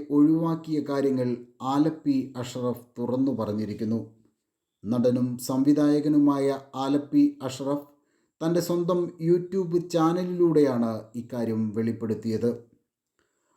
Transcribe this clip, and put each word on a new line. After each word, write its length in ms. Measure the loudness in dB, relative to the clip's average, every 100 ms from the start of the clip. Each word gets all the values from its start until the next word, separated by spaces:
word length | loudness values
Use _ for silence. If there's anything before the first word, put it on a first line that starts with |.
| 2 4
ഒഴിവാക്കിയ 640 | 4 4 0 -4 -4 -4 -2
കാര്യങ്ങൾ 380 | 0 0 0 -2 -4 -8 -10 -2
ആലപ്പി 440 | 2 2 0 0 0 -2 -8
അഷ്റഫ് 440 | -8 -4 -4 -4 -10 -8
തുറന്നു 340 | -2 0 0 0
പറഞ്ഞിരിക്കുന്നു. 600 | -2 -4 -4 -4 -2 -4 -6 _ _ _ _ _ _ _
നടനും 420 | -2 2 2 2 0 -4 -4
സംവിധായകനുമായ 1000 | 0 2 4 4 2 2 4 4 2 0 -2 -6 -6
ആലപ്പി 380 | 0 -2 2 4 4 2 -8
അഷ്റഫ് 380 | -6 -4 -4 -6 _ _ _ _ -6
തൻ്റെ 200 | -2 0 0
സ്വന്തം 320 | -2 0 0 -2 -2 2
YouTube 480 | 2 0 -4 0 -2 0
ചാനലിലൂടെയാണ് 1000 | 0 2 0 -2 2 4 4 4 2 -2 -4 -10 -12
ഇക്കാര്യം 420 | -8 -6 -4 -2 -2 -2
വെളിപ്പെടുത്തിയത്. 760 | -2 -2 -4 -4 -4 -2 -2 -4 -10 _ _ _ _ _ _ _ _